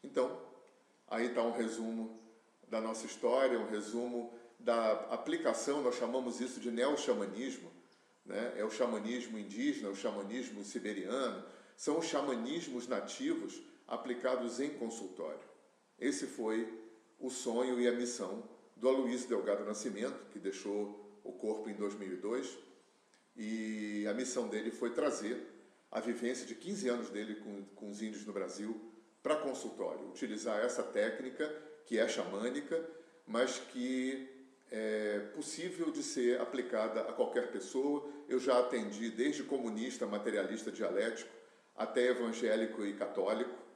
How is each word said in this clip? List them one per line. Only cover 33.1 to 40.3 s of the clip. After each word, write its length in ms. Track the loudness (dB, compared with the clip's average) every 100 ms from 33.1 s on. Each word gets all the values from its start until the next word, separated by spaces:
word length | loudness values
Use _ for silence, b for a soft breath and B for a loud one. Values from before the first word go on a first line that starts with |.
| B -2
mas 320 | 2 4 2
que 720 | -6 -4 0 2 0 -2 -8 -14 -20 -20 -8
é 500 | -2 0 2 2 0 -2
possível 580 | -6 -6 -4 -4 0 0
de 100 | 0
ser 380 | -2 4 4 4
aplicada 600 | 2 -2 0 2 2 2
a 100 | 0
qualquer 400 | 2 2 2 0
pessoa. 580 | -4 -4 0 2 0 -2 B B
Eu 120 | 2
já 180 | 6 6
atendi 500 | 6 2 -2 -2 -4
desde 360 | 2 2 2
comunista, 600 | -2 -2 0 -2 -4 -2
materialista, 680 | -2 0 0